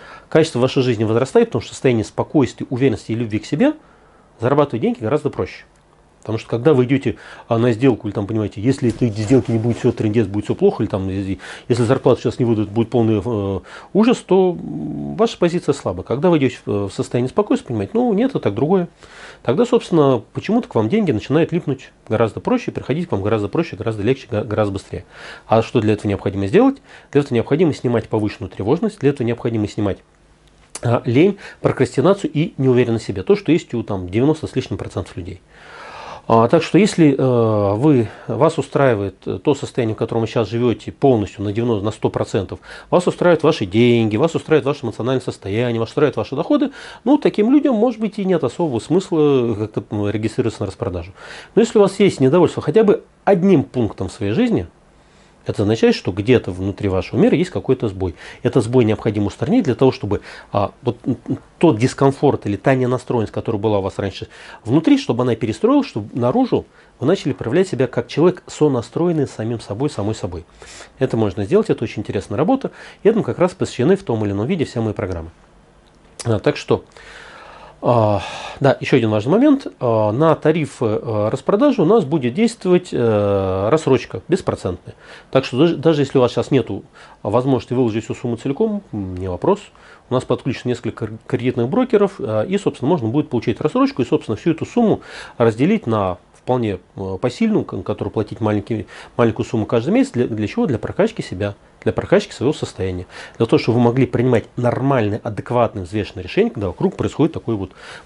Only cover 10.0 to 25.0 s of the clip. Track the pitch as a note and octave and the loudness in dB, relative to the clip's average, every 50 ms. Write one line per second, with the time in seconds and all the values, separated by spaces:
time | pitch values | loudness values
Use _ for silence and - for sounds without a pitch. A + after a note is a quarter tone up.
10 | A2 G#2+ G#2 A#2+ A2 F#2+ G2 G#2 G#2 - A#2 - F#3 G3+ G3 - A#2+ G2 - G2 | -2 0 2 0 0 0 -2 -6 -4 -4 -4 0 0 0 0 0 -4 -2 -2 -4
11 | F#2+ F#2+ F#2+ G2 G2 F#2+ F#2+ F#2+ - - - - - - B2 A2 A#2+ G#2+ C3 B2 | -4 -4 -4 -4 -4 -6 -6 -8 -10 -16 -18 -12 -4 -2 0 0 2 2 2 2
12 | - C#3+ B2 - - B2+ A2 - B2+ A#2 A#2 G#2+ G#2+ G2 G2+ A#2 A2+ A2+ - B2 | 4 2 2 2 0 -4 -2 -2 0 0 2 0 0 -2 0 -2 -2 0 2 0
13 | A2+ A2+ A2 G#2 F#2 A#2+ A#2+ G#2 G2 G2 G2 F2+ - - - - - - - F#3 | 2 2 2 0 0 -2 -4 -4 -2 -4 -4 -6 -8 -10 -20 -20 -12 -4 2 2
14 | A3 B3 A#3 - - - F3+ F#3+ F#3+ F#3 F3 E3+ - - E3 D3+ D3+ D3+ D3 C#3+ | 4 4 2 0 0 2 2 4 4 2 0 -4 -8 -10 -8 -8 -8 -8 -8 -8
15 | D3 C#3+ C#3+ D#3 G#3 - - - F3+ F3 D#3+ F3 - - C#3 - - A2+ F#2 F2+ | -8 -6 -2 0 0 0 0 0 0 0 0 0 -2 -2 -2 -2 -2 -6 -4 -4
16 | F#2 - A#2 C3 D#3 F3+ E3+ D3+ C3+ B2 - - - - G#2+ G2+ G2+ G2 - - | -4 -4 -4 0 2 2 4 4 2 0 -2 -2 -6 -4 -4 -2 -4 -4 -4 -6
17 | B2+ - - A#2+ B2 C3 - - G#3 - C#4+ - - - B2+ A2 G2 G2 - A3+ | -6 -4 -2 -2 -2 -2 0 -2 0 0 0 -2 -2 -4 -4 -4 -4 -2 -2 0
18 | B3+ B3 G3+ F#3+ B3 C4+ - - - A3 G3+ G#3+ G3 D#3+ G3 F#3+ F3 E3+ _ _ | 0 0 2 0 0 0 -2 -2 -2 -2 -2 0 0 2 2 0 0 -2 _ _
19 | - - - - - - - - - - B2 E3 B3 A#3 - A3+ - - - D#3+ | -20 -20 -20 -20 -20 -20 -20 -10 -2 -2 0 2 2 2 2 0 0 2 2 4
20 | C#3+ C#3 C3 A2+ - _ - - - - G#3 B3 A#3+ - - A#2+ G#2 A2 F3 A3+ | 4 4 4 2 -2 _ -12 -8 -4 0 0 0 0 0 0 0 0 2 2 0
21 | G#3+ E3 A#2+ G#2 - - C3 D#3+ E3 - D#3+ F3 - - C3+ - - - _ _ | 0 0 -2 -2 -2 0 0 2 2 2 -2 -4 -2 -4 -6 -6 -8 -20 _ _
22 | _ - A2 G#2+ A#2 G#2+ - G#2+ - - B3 B3 - - - - G2+ - C3 D#3+ | _ -4 0 0 0 0 -2 -4 -2 -2 -2 -2 -2 -4 -8 -8 -6 -4 -4 -4
23 | F3 E3+ - G2 F#2+ G#2 A2 A2 G2+ G2+ - D#3 F3 - - G2 G#2+ A2+ A2 G#2+ | -4 -4 -4 -2 -2 0 0 0 -2 -2 -2 -2 -4 -4 -6 -8 -6 -6 -4 -2
24 | G2 A2+ C3+ C3+ - - A#2 G#2 A2+ A2 G#2+ G#2 G#2+ G#2 G2 F#2+ - - - F2+ | 0 0 0 -2 -2 -6 -4 -4 -4 -2 -2 -2 0 -2 -2 -6 -10 -10 -12 -14